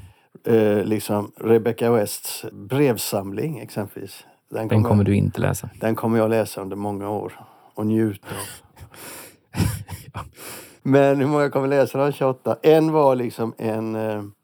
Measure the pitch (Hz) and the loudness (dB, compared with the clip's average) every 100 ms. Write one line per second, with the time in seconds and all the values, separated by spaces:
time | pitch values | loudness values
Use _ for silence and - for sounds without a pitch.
0 | - _ _ - - 113 107 104 95 107 | 0 _ _ -8 2 4 4 2 2 -2
1 | - 104 101 - 110 117 113 113 117 117 | -2 -2 -4 -4 2 4 2 0 2 2
2 | 104 - - - 110 101 101 131 143 107 | 0 -4 -10 -10 -12 -12 -4 2 2 0
3 | - 104 98 98 147 120 113 117 95 - | -2 -4 -4 -6 -6 -8 -10 -8 -8 -10
4 | 98 - - _ _ 113 110 110 - 104 | -16 -16 -20 _ _ -6 0 2 4 4
5 | 98 101 98 - 98 92 - - 110 113 | 4 2 0 0 -2 -2 -8 -6 -4 -2
6 | 113 113 110 113 104 - 98 101 104 98 | 0 2 2 2 0 -6 -8 -6 -6 -6
7 | 101 101 98 - - - _ - 107 110 | -6 -6 -8 -12 -20 -20 _ -6 0 2
8 | 113 95 - - - - _ - - - | 0 -2 -10 -12 -12 -16 _ -20 -20 -20
9 | - - - - _ - - - - - | -18 -18 -18 -20 _ -2 -2 -2 -10 -16
10 | - - - - - - - - 135 139 | -14 -14 -14 -16 -18 -16 -20 -6 4 6
11 | 139 139 139 147 143 139 135 143 123 135 | 6 4 2 2 0 0 0 2 2 0
12 | 143 139 135 127 120 113 156 160 160 156 | -2 0 -2 0 -2 2 6 6 4 4
13 | 139 127 120 - 117 - 113 110 110 110 | 4 2 -2 -4 -6 -4 -4 -4 -4 -4
14 | 110 107 101 - | -4 -4 -8 -16